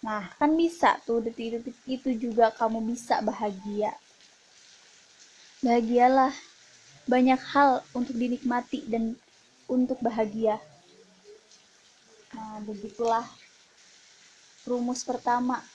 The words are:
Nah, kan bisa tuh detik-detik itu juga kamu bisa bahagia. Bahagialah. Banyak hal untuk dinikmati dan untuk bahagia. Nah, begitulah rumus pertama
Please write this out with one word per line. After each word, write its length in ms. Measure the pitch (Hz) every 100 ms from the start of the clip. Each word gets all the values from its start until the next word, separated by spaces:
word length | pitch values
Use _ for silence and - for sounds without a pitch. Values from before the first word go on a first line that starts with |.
Nah, 240 | 220 214 180 -
kan 160 | 302
bisa 480 | 320 339 - 247 - -
tuh 160 | 233
detik-detik 520 | 226 233 226 233 233 - -
itu 240 | 262 269 233 240
juga 240 | 220 226
kamu 320 | - 226 226 220
bisa 320 | 240 - 247
bahagia. 720 | 208 202 214 190 202 208 214 - _ _ - _ _ _ - - - - _ _ - - - -
Bahagialah. 720 | 247 240 226 240 247 269 262 269 - _ - - - - -
Banyak 320 | 247 254 262 -
hal 320 | 277 285 254 -
untuk 240 | 254 247 233
dinikmati 640 | 240 247 247 240 247 247 -
dan 240 | 226 226 233 _ _ _ _ _
untuk 240 | 254 254 254
bahagia. 560 | 233 226 220 214 220 208 - - _ - - _ - 415 _ - _ _ _ _ 226 - _
Nah, 240 | 220 220 214 208
begitulah 560 | 208 208 - 233 226 233 - - _ _ _ - - _ _ - _ _ - -
rumus 400 | 247 240 247 -
pertama 560 | 247 - 240 247 247 -